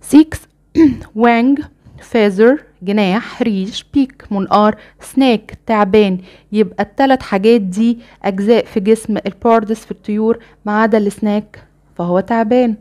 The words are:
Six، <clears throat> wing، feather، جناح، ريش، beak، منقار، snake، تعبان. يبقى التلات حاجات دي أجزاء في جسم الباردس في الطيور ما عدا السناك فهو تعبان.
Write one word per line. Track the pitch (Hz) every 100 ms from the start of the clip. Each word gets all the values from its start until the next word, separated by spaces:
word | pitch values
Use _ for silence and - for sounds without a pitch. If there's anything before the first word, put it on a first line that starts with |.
| -
Six، | 285 311 - _ _ _ -
<clears throat> | 311 233 - 214
wing، | 240 233 247 285 - _ - - -
feather، | 233 208 185 226 294 - _
جناح، | 180 208 196 202 - -
ريش، | 240 196 190 - - 285
beak، | 262 - -
منقار، | 202 190 202 214 214 - _ - -
snake، | 262 220 - - -
تعبان. | 220 202 214 208 185 185 - _
يبقى | 208 190 -
التلات | 208 - 269 262
حاجات | - 196 208 233
دي | 190 185 233 233 - _
أجزاء | - 190 202 226 -
في | 226
جسم | 196 226 - 202
الباردس | 196 - 240 226 214 226 -
في |
الطيور | 208 - 208 220 226 - _ 208
ما | 208
عدا | 226 220
السناك | 202 - 214 208 208 - _ _ _ -
فهو | 175 180
تعبان. | 190 233 226 247 247 214